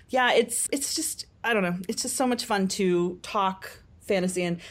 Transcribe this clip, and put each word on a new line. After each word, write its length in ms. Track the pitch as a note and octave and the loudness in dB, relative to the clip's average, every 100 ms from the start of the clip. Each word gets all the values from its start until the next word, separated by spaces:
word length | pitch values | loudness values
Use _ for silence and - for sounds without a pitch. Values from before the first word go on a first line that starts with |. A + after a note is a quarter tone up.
| - | -4
yeah, 240 | B3+ B3 | 2 4
it's, 380 | - A#3+ - - | 4 4 0 -2
it's 240 | C#4+ - - | -2 -2 -4
just, 300 | D#4 - - - | -4 -8 -14 -6
I 100 | - | 0
don't 100 | A3 | 2
know, 120 | F3 F3+ F#3+ | 2 -2 -4
it's 140 | A3 | -6
just 120 | B3+ - | -4 0
so 100 | B3 | 0
much 200 | A#3+ - | 0 0
fun 240 | G3+ F#3+ | 0 0
to 500 | - F#3+ F3 F3+ F3+ | 2 2 2 0 -4
talk 560 | - G#3+ F#3+ F#3+ - - - - | -4 0 0 -2 -10 -18 -20 -10
fantasy. 440 | - F#3+ F#3 F3+ | -2 0 0 0
And 160 | F3 E3+ - | -2 -2 -8